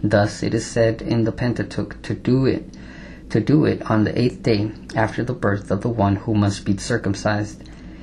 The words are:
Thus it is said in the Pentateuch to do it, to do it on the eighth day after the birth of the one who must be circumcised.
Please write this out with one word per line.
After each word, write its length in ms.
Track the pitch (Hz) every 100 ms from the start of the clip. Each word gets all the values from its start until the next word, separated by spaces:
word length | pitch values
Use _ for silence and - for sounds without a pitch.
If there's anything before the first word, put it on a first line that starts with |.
Thus 400 | 107 107 101 -
it 100 | 110
is 140 | 113 -
said 340 | 120 113 110
in 220 | - 117
the 80 | 110
Pentateuch 680 | - 123 117 98 - 95 -
to 100 | -
do 320 | 107 - 127 131
it, 300 | - - - - - - - -
to 80 | -
do 260 | - 151 110
it 160 | - -
on 140 | 110
the 160 | 104 -
eighth 240 | 123 -
day 280 | - 104 104 101 -
after 300 | 113 104 -
the 100 | 120
birth 380 | 127 107 98 -
of 100 | 98
the 80 | 120
one 280 | 120 98 98
who 180 | - 104
must 280 | 104 98
be 140 | - 101
circumcised. 840 | - 117 107 101 107 104 104 - - - - -